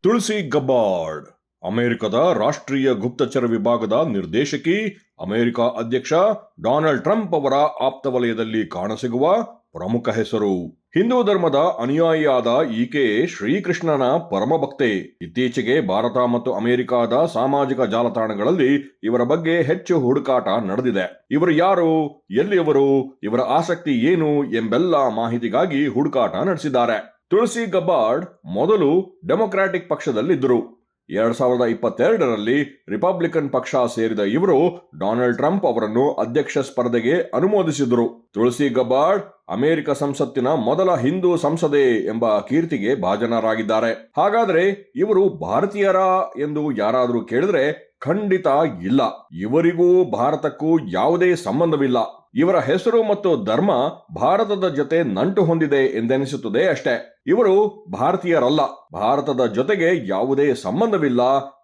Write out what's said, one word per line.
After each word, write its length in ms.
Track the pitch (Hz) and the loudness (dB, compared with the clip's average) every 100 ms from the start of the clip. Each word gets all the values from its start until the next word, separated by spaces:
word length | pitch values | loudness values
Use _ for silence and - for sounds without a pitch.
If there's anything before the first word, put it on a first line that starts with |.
ತುಳಸಿ 460 | 185 233 202 214 160 | 2 0 0 -4 -2
ಗಬ್ಬಾರ್ಡ್, 760 | 147 131 123 107 92 80 78 - _ _ _ 87 | -2 0 2 2 0 -4 -8 -12 _ _ _ -4
ಅಮೆರಿಕದ 480 | 110 120 117 107 | 0 0 0 0
ರಾಷ್ಟ್ರೀಯ 800 | 113 170 113 110 - - 139 135 | 2 2 2 0 -2 -4 -2 0
ಗುಪ್ತಚರ 540 | 117 117 120 120 135 120 | 0 -2 -2 -2 0 0
ವಿಭಾಗದ 600 | 113 107 120 110 113 160 | 0 0 0 0 0 0
ನಿರ್ದೇಶಕಿ, 880 | 101 85 101 143 147 156 196 214 - _ _ | -2 -2 -2 -2 -2 -2 -2 -2 -8 _ _
ಅಮೆರಿಕ 400 | - 107 120 120 | -4 0 0 0
ಅಧ್ಯಕ್ಷ 520 | 120 104 117 123 131 156 208 208 - - | -2 -2 -4 -4 0 2 2 0 -8 -6
ಡೊನಾಲ್ಡ್ 420 | 110 143 156 131 | -2 0 2 0
ಟ್ರಂಪ್ 320 | 151 220 202 | 0 -2 0
ಅವರ 200 | 165 139 139 151 - 131 | -2 0 2 0 0 -4
ಆಪ್ತ 200 | 131 139 | -2 -4
ವಲಯದಲ್ಲಿ 600 | 123 123 113 113 110 98 | -2 -2 -2 -2 -2 -4
ಕಾಣಸಿಗುವ 760 | 90 95 110 131 117 147 208 233 - _ | -6 -6 -6 -4 0 2 2 -2 -12 _
ಪ್ರಮುಖ 360 | 82 90 120 120 | -10 -4 -2 -2
ಹೆಸರು. 580 | 110 104 113 107 92 82 | -2 -2 -2 0 -2 -4
ಹಿಂದೂ 540 | - _ - 226 247 | -14 _ -2 2 2
ಧರ್ಮದ 320 | 208 190 170 | 2 2 2
ಅನುಯಾಯಿಯಾದ 1160 | 139 170 - 120 147 165 160 151 127 117 123 151 | 2 0 0 -2 0 2 2 2 2 2 0 0
ಈಕೆ 560 | 110 123 147 123 107 165 | -2 -4 0 0 2 -2
ಶ್ರೀಕೃಷ್ಣನ 760 | - 101 180 170 170 165 147 | -4 -2 -2 -2 -4 -2 0
ಪರಮ 540 | 127 156 165 98 110 160 | 0 0 -2 -4 0 0
ಭಕ್ತೆ. 560 | 139 - 131 98 - _ | -2 -2 -2 -2 -6 _
ಇತ್ತೀಚೆಗೆ 640 | 87 85 127 120 110 143 107 | -10 -2 -2 -2 0 0 0
ಭಾರತ 300 | 95 120 123 | -2 0 0
ಮತ್ತು 380 | 123 120 131 | 0 0 -2
ಅಮೆರಿಕಾದ 680 | 95 113 123 101 123 117 123 | -4 0 0 0 0 0 0
ಸಾಮಾಜಿಕ 560 | 165 135 131 139 135 131 | 0 0 0 0 -2 0
ಜಾಲತಾಣಗಳಲ್ಲಿ 1200 | 120 113 120 107 110 104 110 180 131 143 139 _ | 0 0 -2 -2 -4 -2 -2 2 2 2 -2 _
ಇವರ 200 | 107 120 | -2 0
ಬಗ್ಗೆ 400 | 120 160 160 170 | 0 0 0 0
ಹೆಚ್ಚು 360 | 143 175 - 175 | 0 -2 0 0
ಹುಡುಕಾಟ 500 | 123 139 - 127 101 | 2 0 2 0 0
ನಡೆದಿದೆ. 760 | 107 101 101 127 98 90 - _ | -2 -2 -2 -2 -2 -4 -8 _
ಇವರು 200 | 139 175 | 0 2
ಯಾರು, 760 | 156 180 185 165 160 147 - _ | 2 2 2 2 0 -2 -8 _
ಎಲ್ಲಿಯವರು, 880 | 104 180 196 156 139 139 135 135 - | -2 2 2 2 2 4 2 0 -8
ಇವರ 180 | 104 117 | -4 -2
ಆಸಕ್ತಿ 520 | 123 139 170 170 156 | 0 0 0 -4 -2
ಏನು 520 | 127 127 180 156 147 | 0 2 2 2 0
ಎಂಬೆಲ್ಲ 520 | 139 113 113 117 180 156 | 0 -2 0 0 2 2
ಮಾಹಿತಿಗಾಗಿ 880 | 131 107 117 120 117 113 185 139 143 | 2 0 -4 -2 -2 0 0 0 -2
ಹುಡುಕಾಟ 500 | 113 143 135 110 92 | 0 -2 0 -2 0
ನಡೆಸಿದ್ದಾರೆ. 760 | 160 170 151 127 120 107 - _ _ | -2 -2 -2 0 0 -2 -6 _ _
ತುಳಸಿ 360 | 190 233 - 226 | 0 0 -2 -2
ಗಬ್ಬಾರ್ಡ್ 600 | 185 165 165 107 127 180 _ - | -2 0 2 2 0 -4 _ -10
ಮೊದಲು 720 | 95 156 214 147 170 190 _ 165 | -2 0 2 4 2 0 _ -4
ಡೆಮೊಕ್ರಾಟಿಕ್ 600 | 165 214 190 190 180 170 | 0 0 0 -2 -2 -4
ಪಕ್ಷದಲ್ಲಿದ್ದರು. 1000 | 151 - 113 143 160 127 120 - - _ _ _ | -4 -2 -2 0 0 2 2 0 -14 _ _ _
ಎರಡ್ 240 | 90 113 | -2 -2
ಸಾವಿರದ 300 | 120 131 123 | 0 0 2
ಇಪ್ಪತ್ತೆರಡರಲ್ಲಿ 1200 | 120 110 117 101 143 226 143 110 107 139 143 - - | 0 0 -4 0 0 2 0 0 0 0 -2 -8 -8
ರಿಪಬ್ಲಿಕನ್ 600 | 101 175 175 170 165 143 | -2 -2 0 -2 -2 -2
ಪಕ್ಷ 240 | 131 123 139 120 | -4 -2 -2 -2
ಸೇರಿದ 260 | 117 113 104 | 0 -2 0
ಇವರು 680 | 101 123 190 139 175 175 _ 76 | 0 0 2 4 2 -2 _ -6
ಡೊನಾಲ್ಡ್ 380 | 95 117 123 120 | -2 0 0 0
ಟ್ರಂಪ್ 300 | 143 190 165 | 0 0 0
ಅವರನ್ನು 460 | 113 107 113 139 | 0 0 0 0
ಅಧ್ಯಕ್ಷ 460 | - 113 127 143 151 | 0 -2 -2 -2 -4
ಸ್ಪರ್ಧೆಗೆ 560 | 131 - 120 117 113 170 165 | -4 -4 -2 0 0 0 -2
ಅನುಮೋದಿಸಿದ್ರು. 960 | 120 185 208 170 139 131 120 117 - _ | -2 0 2 0 -2 0 2 0 -4 _
ತುಳಸಿ 340 | 104 120 123 143 | 0 0 2 0
ಗಬ್ಬಾರ್ಡ್ 560 | 120 117 127 156 202 196 _ - | 0 0 2 2 0 -4 _ -10
ಅಮೆರಿಕ 420 | 95 143 160 147 | -2 0 0 -2
ಸಂಸತ್ತಿನ 580 | 139 143 135 131 131 123 | -2 -2 -2 -4 -2 0
ಮೊದಲ 460 | 156 113 156 185 | 0 0 0 2
ಹಿಂದೂ 420 | 165 123 180 180 170 | 2 0 0 0 2
ಸಂಸದೆ 720 | 147 160 160 143 135 113 92 | 0 0 0 4 4 2 0
ಎಂಬ 320 | 110 113 104 | -2 0 0
ಕೀರ್ತಿಗೆ 600 | - 143 165 143 101 131 | 0 -2 0 -2 -2 -2
ಭಾಜನರಾಗಿದ್ದಾರೆ. 1120 | 90 104 113 117 110 110 104 110 117 110 - - | 0 -2 0 0 0 -2 0 0 0 -4 -6 0
ಹಾಗಾದ್ರೆ 760 | 185 220 226 165 190 196 - 123 | 0 2 2 2 2 -2 -10 -4
ಇವರು 320 | 202 196 196 | 0 2 2
ಭಾರತೀಯರಾ 1040 | 156 82 113 202 208 196 185 190 185 - - | 0 -2 0 0 0 0 2 2 2 -2 -4
ಎಂದು 340 | 147 151 151 | -6 -4 -4
ಯಾರಾದ್ರೂ 480 | 113 104 127 123 120 | -2 0 2 2 0
ಕೇಳಿದ್ರೆ 760 | 101 120 185 170 139 156 - _ | -2 0 2 2 0 -4 -12 _
ಖಂಡಿತ 460 | 135 185 208 185 170 139 160 95 | -4 -2 0 0 2 2 0 -2
ಇಲ್ಲ. 460 | 90 131 113 - - | 0 2 0 -4 -16
ಇವರಿಗೂ 800 | 82 101 143 170 170 175 180 165 | -8 -2 2 2 2 4 4 2
ಭಾರತಕ್ಕೂ 680 | 104 127 151 151 - 156 165 113 | 0 0 0 -4 -4 0 0 0
ಯಾವುದೇ 440 | 90 123 170 180 | 0 0 2 2
ಸಂಬಂಧವಿಲ್ಲ. 640 | 170 196 196 170 151 139 123 110 - _ | 0 -2 0 0 2 0 0 -2 -8 _
ಇವರ 240 | 110 165 180 | 0 2 2
ಹೆಸರು 440 | 131 180 240 226 | 2 0 2 2
ಮತ್ತು 420 | 214 202 185 147 | 2 0 0 0
ಧರ್ಮ 260 | 104 110 196 135 143 - _ 156 | 0 0 2 0 -2 -4 _ -2
ಭಾರತದ 520 | 123 196 214 202 180 | 0 2 0 -2 -2
ಜೊತೆ 340 | 139 139 160 | -2 0 0
ನಂಟು 420 | 156 95 147 196 | 0 0 0 2
ಹೊಂದಿದೆ 540 | 165 165 156 139 131 107 | 2 2 2 2 2 0
ಎಂದೆನಿಸುತ್ತದೆ 720 | 117 131 139 135 107 110 180 | 0 0 -2 -6 -4 0 0
ಅಷ್ಟೇ. 540 | 147 151 117 - _ - | 0 -2 -4 -6 _ -2
ಇವರು 580 | 196 220 190 214 - - | 2 4 4 2 -2 -12
ಭಾರತೀಯರಲ್ಲ. 680 | - 131 185 175 165 123 151 139 - _ | -2 0 0 0 2 2 2 0 -4 _
ಭಾರತದ 540 | 82 107 143 139 127 123 | -4 0 0 0 0 0
ಜೊತೆಗೆ 600 | 107 135 202 165 180 104 | 0 0 2 2 0 -2
ಯಾವುದೇ 460 | 95 123 135 143 | -2 0 2 2
ಸಂಬಂಧವಿಲ್ಲ. 680 | 123 92 113 226 196 147 120 123 139 135 - | 0 -2 -2 0 0 0 2 2 2 -2 -18